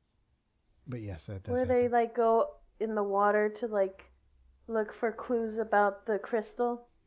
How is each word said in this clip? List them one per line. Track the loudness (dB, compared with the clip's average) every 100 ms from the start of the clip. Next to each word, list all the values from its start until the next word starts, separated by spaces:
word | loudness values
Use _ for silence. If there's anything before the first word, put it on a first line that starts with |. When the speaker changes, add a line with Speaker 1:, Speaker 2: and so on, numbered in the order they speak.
| _ _ _ _ _ _ _ _ -12
Speaker 1:
But | -10
yes, | -8 -10 -10
that | -10
does | -4
Speaker 2:
Where | -2 2
they, | 2
Speaker 1:
happen. | 4
Speaker 2:
like, | 2 0
go | 2 4 4 2 -4 _ -8
in | -4
the | -2
water | 0 2 4 4 0
to, | -2 -4
like, | 0 0 -2 -20 _ _ _ _ _ -4
look | -2 -2
for | -4 -4
clues | -4 -2 -2 -2 -4
about | 2 4 4 0 -4
the | -4
crystal. | 0 -4 -4 -2 -2 -2 -10 _